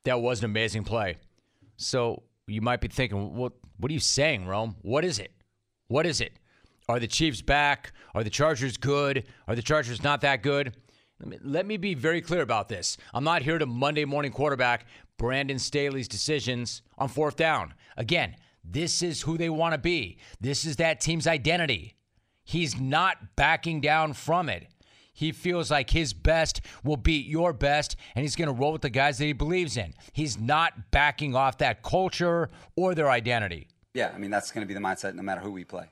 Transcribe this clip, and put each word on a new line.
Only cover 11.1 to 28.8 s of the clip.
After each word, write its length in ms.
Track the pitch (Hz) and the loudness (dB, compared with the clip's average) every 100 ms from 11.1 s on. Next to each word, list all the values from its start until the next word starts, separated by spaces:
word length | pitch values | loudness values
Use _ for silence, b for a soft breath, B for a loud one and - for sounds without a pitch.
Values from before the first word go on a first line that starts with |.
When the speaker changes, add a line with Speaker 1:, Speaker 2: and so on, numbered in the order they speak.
| b | b
Speaker 1:
Let 80 | - | -16
me, 100 | - | -14
let 260 | 139 143 196 | -4 -2 -2
me 100 | 214 | -4
be 180 | 196 | -4
very 260 | 160 147 170 | 0 0 0
clear 220 | - 175 | 0 -2
about 260 | 127 113 98 | 2 0 0
this. 280 | 98 - - B | -6 -6 -6 B
I'm 80 | 120 | -2
not 200 | 147 170 | 2 2
here 160 | 131 165 | 0 0
to 80 | 147 | -2
Monday 380 | 120 139 151 | 0 0 0
morning 280 | 143 143 143 | -2 -2 -4
quarterback 540 | 113 147 135 127 120 - B B _ | 0 0 2 2 2 -2 B B _
Brandon 420 | 117 131 139 135 | -2 0 -2 -4
Staley's 480 | - 147 143 135 117 | -2 0 0 -2 -6
decisions 760 | 104 - 151 127 123 117 - _ - | -6 -2 -2 -2 -4 -4 -10 _ -6
on 100 | 135 | -4
fourth 300 | 143 151 - | 0 -2 2
down. 380 | 160 147 80 - B - | 2 2 -2 -12 B -8
Again, 380 | 107 170 113 - b b | 0 0 0 -6 b b
this 360 | 82 104 165 - | -8 -4 -2 0
is 220 | 175 147 | -2 -2
who 160 | 143 165 | -4 -2
they 100 | 165 | -2
want 260 | 160 165 | 0 0
to 40 | 156 | 2
be. 400 | 165 170 98 - B B | 0 0 -2 -10 B B
This 240 | 123 139 | -4 -2
is 120 | 165 135 | -4 2
that 240 | 165 156 | 2 2
team's 280 | - 165 156 | 0 2 2
identity. 680 | 160 123 175 160 104 76 _ _ _ _ _ | 2 2 2 2 -2 -4 _ _ _ _ _
He's 380 | - 160 160 117 | -4 -2 -2 -2
not 560 | 131 151 185 175 - - | 0 2 2 0 -6 2
backing 440 | 143 160 165 160 | 4 4 0 0
down 340 | 143 156 156 | 2 4 2
from 340 | 131 - 170 165 | -2 0 0 0
it. 180 | 90 - _ b b b | -6 -10 _ b b b
He 200 | - 156 | -4 -4
feels 360 | - 180 175 160 | -2 -2 -2 2
like 220 | 147 127 | 0 4
his 220 | 156 151 | 2 2
best 480 | - - 165 156 - B B | 0 2 4 2 -2 B B
will 120 | 147 147 | -4 2
beat 300 | 131 156 135 | 2 2 0
your 260 | 151 175 | 0 0
best, 440 | 135 139 147 147 - B | 2 2 2 0 -6 B
and 80 | - | -4
he's 140 | 147 131 | -4 -2
gonna 160 | 160 | -2
roll 180 | 120 139 | 0 0
with 120 | 156 | 0